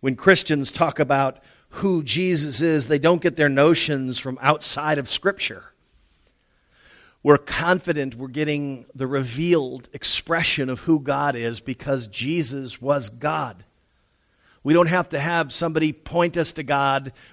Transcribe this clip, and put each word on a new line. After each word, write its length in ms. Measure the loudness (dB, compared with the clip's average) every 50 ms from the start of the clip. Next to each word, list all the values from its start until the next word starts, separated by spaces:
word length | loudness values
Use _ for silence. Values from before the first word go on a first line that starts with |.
When 160 | 0 -2 -4
Christians 560 | 2 4 4 4 4 4 0 0 0 0 -4 0
talk 260 | 0 0 0 2 0
about 400 | 0 2 4 2 2 0 -2 -6 _ _ _ _ _ _
who 340 | -12 -4 0 0 0 0 0
Jesus 580 | -2 -2 0 2 2 2 0 0 -2 -2 0
is, 280 | 0 2 2 2 2 2
they 100 | 0 2
don't 240 | 4 4 2 4 2
get 140 | -2 0
their 120 | 2 2 2
notions 720 | 4 4 6 6 4 4 2 -2 -2 -2 -2 -4 -6 -6
from 200 | -8 -8 -10 -2 2
outside 560 | 0 0 2 0 -4 -4 -2 0 -2 -2 -2
of 100 | -2 -4
Scripture. 540 | -6 -2 -2 -2 -2 -2 -6 -6 -6 -10 -18 -20 _ _ _ _ _ _ _ _ _ _ _ _ _ _ _ _ _ _ _ _ _ _ _ _ -20 -20 _ _ _ _ _
We're 160 | 6 6 6
confident 800 | 6 -2 -6 -4 0 2 0 0 0 -4 -4 -2 -4 -6 -8
we're 120 | -12 -14 -10
getting 560 | -6 -4 -2 -2 -2 -4 -4 -6 -8 -10 -14 _ -10
the 120 | -8 -6
revealed 800 | -2 -2 -2 -2 -2 -4 -4 2 2 2 2 2 -2 -8 -12 -16 -16 _
expression 760 | -6 -4 -2 -4 -4 -2 -2 -2 0 0 0 0 -2 -2 -4
of 120 | -4 -6
who 180 | 2 2 2 2
God 380 | 4 0 -2 0 0 -2 -2
is 240 | -2 -4 -6 -6 -6
because 480 | -8 -10 -10 -8 -4 -2 -2 -2 -2 -8
Jesus 760 | -10 -8 -4 -4 -2 -2 -2 -4 -4 -8 -10 -10 -12 -10 -2
was 260 | 0 0 0 0 -6
God. 560 | -10 -6 -6 -4 -4 -4 -4 -6 -10 -16 -20 _ _ _ _ _ _ _ _ _ _ _ _ _ _ _ _ _ _ _ _
We 100 | 4 4
don't 140 | 6 6 4
have 220 | 2 0 -2 -2
to 100 | -4 -4
have 340 | -4 -2 -2 -2 -2 -2 -4
somebody 380 | -4 -4 -2 0 0 0 0 -2
point 440 | -4 _ -6 0 0 0 0 2
us 180 | -2 -2 -2 -2
to 80 | -8 -4
God. 480 | -2 0 0 2 2 0 0 -2 -6 -16 -18 -20 -20